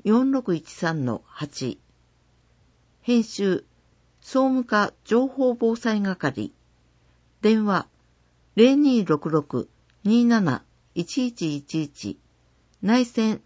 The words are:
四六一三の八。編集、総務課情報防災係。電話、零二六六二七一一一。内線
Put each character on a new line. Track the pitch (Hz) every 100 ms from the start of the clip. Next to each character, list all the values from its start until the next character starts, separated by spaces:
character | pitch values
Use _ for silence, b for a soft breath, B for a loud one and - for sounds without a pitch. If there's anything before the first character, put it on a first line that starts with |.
四 | 196 226 269
六 | 269 226 160
一 | -
三 | - 170 160
の | 123 110 _
八。 | - 147 - 127 - _ _ _ _ _ _ _ _ _ _ _ _
編 | - 240
集、 | 220 - 196 170 _ _ _ _ _ _
総 | - 262 269
務 | 262
課 | 240 214 202 _
情 | - 233 262
報 | 277 254
防 | 233 226 233
災 | 233 214
係。 | 196 185 143 104 107 _ _ _ _ _ _ _ _ -
電 | 214 220
話、 | 208 180 - _ _ _ _ _ _ 202
零 | 247 277
二 | 285 240
六 | 165 151 160
六 | 151 147 120 - _ _ _
二 | 202 233
七 | 240 226 165 123 _ _ _
一 | 170 170 277 254 233 160 147
一 | 139 160
一。 | 147 - 101 - _ _ _ _ _ -
内 | 190 247
線 | 240 - 220 202